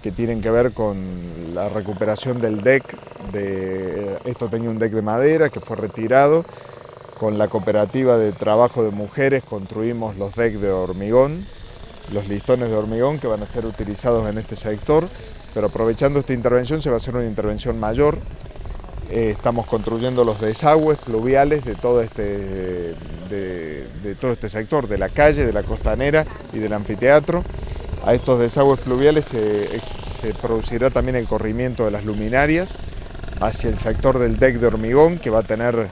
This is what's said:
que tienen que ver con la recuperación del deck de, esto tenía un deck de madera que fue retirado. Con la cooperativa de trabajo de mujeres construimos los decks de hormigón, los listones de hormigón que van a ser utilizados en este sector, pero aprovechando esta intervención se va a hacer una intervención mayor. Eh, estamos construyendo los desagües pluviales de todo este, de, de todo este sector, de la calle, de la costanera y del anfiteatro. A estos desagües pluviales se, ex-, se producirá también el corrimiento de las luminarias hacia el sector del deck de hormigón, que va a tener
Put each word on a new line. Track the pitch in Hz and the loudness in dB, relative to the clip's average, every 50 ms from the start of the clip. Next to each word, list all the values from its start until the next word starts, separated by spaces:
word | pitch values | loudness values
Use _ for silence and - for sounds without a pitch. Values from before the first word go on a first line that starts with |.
| - | -6
que | 110 | -6
tienen | 90 113 117 113 117 113 | -4 -2 -2 -2 -2 -2
que | 98 110 | 0 2
ver | 113 117 123 127 104 | 4 4 4 2 0
con | - 110 104 101 98 95 92 90 87 87 87 82 82 85 82 85 | 0 -2 -2 -2 -4 -6 -8 -8 -8 -10 -10 -10 -10 -10 -8 -6
la | 87 95 104 | -4 -4 -2
recuperación | 95 107 95 98 104 92 107 107 107 107 - 131 123 123 | -4 -4 -4 -6 -4 -2 0 -2 0 -2 -2 -4 -2 0
del | 117 113 107 104 | 0 -2 -2 0
deck | 101 123 135 135 - - - - - - - - - - | 2 4 4 4 2 -4 -16 -16 -16 -18 -16 -14 -12 -8
de, | 98 104 101 98 98 95 95 95 92 95 95 92 80 95 104 98 98 - - | -6 -4 -4 -2 -4 -4 -4 -4 -4 -4 -4 -4 -6 -6 -6 -6 -8 -6 -6
esto | 127 120 - 123 110 | -8 -6 -4 -4 -4
tenía | 98 113 117 117 | -2 -2 -2 -2
un | 113 110 | -2 -2
deck | 113 113 | -2 0
de | 104 110 | 0 -2
madera | 104 107 110 120 135 151 160 160 160 143 | -2 0 0 2 4 4 4 4 2 2
que | - 104 | 0 -6
fue | - - 113 | -8 -8 -6
retirado. | 101 104 101 - - 113 113 127 135 139 143 156 165 170 - - - - - - - - - - - - - - | -4 -4 -6 -4 -4 0 4 6 6 6 6 4 4 2 -2 -14 -18 -18 -18 -18 -18 -18 -18 -20 -20 -20 -20 -8
Con | - 113 107 107 | -2 -2 0 2
la | 104 107 | 2 0
cooperativa | 101 - 110 90 - 101 104 104 101 - 131 131 127 120 | 2 0 -2 0 2 2 2 2 2 0 2 4 4 6
de | 113 110 107 95 | 6 4 2 0
trabajo | - - 107 107 110 120 120 - 123 113 | 0 0 2 6 6 6 4 4 0 -2
de | 107 | 0
mujeres | 101 104 104 98 - - 135 139 139 135 - | -2 -4 -8 -6 -2 0 2 2 2 0 -2
construimos | - 113 104 95 92 110 107 110 117 120 117 113 110 101 | -4 -10 -10 -8 -8 -6 -4 -2 -2 -2 -4 -6 -6 -6
los | 95 98 98 95 | -6 -6 -6 -2
decks | 113 117 117 107 107 | 0 0 0 0 0
de | 101 98 | 0 0
hormigón, | 95 92 90 90 90 92 98 104 113 127 135 143 156 180 196 - - - - - - - - - - - - - | 0 0 0 -2 -4 -6 -2 2 4 4 4 4 0 -6 -10 -12 -16 -18 -18 -18 -16 -18 -18 -18 -18 -18 -14 -6
los | 101 101 101 | -6 -6 -4
listones | 98 101 101 - - 127 123 123 117 | -4 -6 -4 2 2 2 2 2 0
de | 110 | 0
hormigón | 107 107 107 110 113 123 139 151 | 0 0 0 0 2 2 2 0
que | 147 135 | -2 -2
van | 123 110 104 | -2 -2 -2
a | 104 | -4
ser | 101 - 123 113 | -6 -6 -6 -4
utilizados | 113 101 - 113 101 104 - - 127 120 113 110 107 | -4 -6 -6 -6 -6 -6 -2 0 2 2 2 2 0
en | 104 110 | -2 -4
este | 104 - 113 | -6 -6 -10
sector, | - - 113 107 101 - - 151 160 160 - - - - - - - - - - | -6 -4 -4 -4 -4 0 4 4 4 4 2 -8 -14 -16 -16 -16 -16 -16 -8 -4
pero | 110 104 | -2 -2
aprovechando | 104 - - 113 113 117 - 139 139 143 143 | -2 0 0 0 0 2 2 2 2 2 2
esta | 135 - 131 | 0 0 -2
intervención | 120 110 123 120 123 127 120 156 160 | 0 2 2 2 2 2 2 -2 -2
se | 143 151 | 0 0
va | 123 | 0
a | |
hacer | 113 - - 120 | 0 -2 -2 -2
una | 123 120 | -2 -2
intervención | 113 107 104 104 107 104 107 - 127 113 113 | -2 -2 -2 -2 -2 -2 -2 -2 -4 -4 -2
mayor. | 107 107 113 123 147 147 - - - - - - - - - - - - - - - - - - - - | -2 -2 2 4 4 4 2 0 -6 -10 -12 -12 -14 -14 -12 -12 -10 -10 -10 -10 -12 -12 -12 -12 -10 -4
Eh, | - 113 113 110 | -2 0 0 0
estamos | 107 - - 123 117 117 110 | 0 0 0 0 0 0 -2
construyendo | - - 110 98 113 113 113 120 127 127 123 120 | -2 -2 -2 -2 -2 -2 -2 -2 0 4 4 4
los | 113 107 101 | 4 4 0
desagües | 110 107 110 - - 147 151 160 156 156 151 | 0 -2 -2 2 4 6 6 6 6 4 2
pluviales | - - 131 113 110 113 127 131 135 139 131 151 151 123 | 0 0 -2 -2 0 2 4 4 6 6 4 2 0 0
de | 120 104 | -4 -6
todo | - - 123 123 120 | -2 2 4 4 4
este, | 113 113 - - 107 101 101 101 98 98 95 95 92 92 90 87 87 85 82 80 82 76 78 80 87 92 | 2 0 -4 -4 -4 -2 -2 -4 -4 -6 -6 -4 -4 -4 -4 -4 -6 -6 -8 -10 -12 -12 -12 -12 -10 -6
de, | 101 101 98 92 90 87 82 78 76 69 67 58 62 80 95 | -6 -4 -4 -4 -6 -6 -8 -8 -8 -10 -10 -12 -12 -8 -8
de | 104 98 | -8 -6
todo | - - 127 120 | -2 -2 -2 -2
este | - - 107 | -2 -4 -6
sector, | 92 107 110 104 151 151 127 101 | -4 -6 -4 0 0 -2 0 0
de | 107 | -2
la | 92 95 | -2 -2
calle, | 95 - - 147 151 151 143 139 | -2 2 4 4 6 6 4 2
de | 117 101 | 2 2
la | 104 101 | 0 -2
costanera | - 110 - - 117 107 113 131 143 147 156 156 - - - - - | -2 -4 -2 0 -2 0 2 0 2 2 2 2 0 -8 -14 -14 -8
y | - 110 | -6 -4
del | 107 104 104 | -2 -2 -2
anfiteatro. | 104 101 - 110 98 117 131 143 151 147 - 165 175 180 - - - - - - - - - - - - | -2 -2 -4 -4 0 2 6 6 6 4 4 -2 -2 -2 -4 -8 -8 -8 -8 -8 -8 -6 -8 -8 -2 2
A | 87 117 | 2 2
estos | 127 - - 127 | 2 4 2 2
desagües | 120 120 117 - 143 139 139 135 131 | 4 4 2 4 4 6 6 6 4
pluviales | - 127 127 127 135 147 151 156 143 | 2 -2 0 4 4 6 6 4 0
se, | - - 117 107 107 107 104 101 92 - | 0 -2 -2 0 0 0 0 0 -2 -4
ex-, | 117 - - - - - - - - | -6 -6 -8 -10 -10 -8 -10 -8 -6
se | - 110 104 | -6 -6 -6
producirá | - - 113 113 113 110 - 120 113 123 131 | -4 -2 0 0 0 0 -2 0 2 2 2
también | - 131 120 131 127 | 2 2 0 2 0
el | 123 113 | -2 0
corrimiento | - 113 107 104 110 107 120 123 127 123 120 117 | 0 -2 -2 0 -2 -2 -2 -2 -2 0 0 0
de | 107 | 0
las | 101 104 101 | 0 -2 -4
luminarias | 107 104 104 107 107 120 131 143 147 160 170 185 196 - - - - - - - - - - - - - - | -4 -4 -2 -2 0 2 2 4 4 2 2 0 -2 -6 -8 -10 -10 -10 -10 -12 -10 -12 -10 -10 -10 -4 -2
hacia | - 110 110 - - 117 | -2 -2 -2 -2 -2 -2
el | 110 | -2
sector | - - 113 107 - - 135 127 127 | 0 0 0 0 2 2 2 4 4
del | 123 117 113 110 | 2 2 4 4
deck | 127 131 123 | 4 4 4
de | 117 117 | 4 2
hormigón, | 117 107 107 110 110 123 143 156 170 175 165 | 2 2 2 0 2 6 6 6 6 4 0
que | - 127 | -2 0
va | 107 110 | 2 2
a | 110 | 2
tener | 90 107 107 117 120 117 117 110 92 | 2 -2 0 0 0 2 0 -2 -2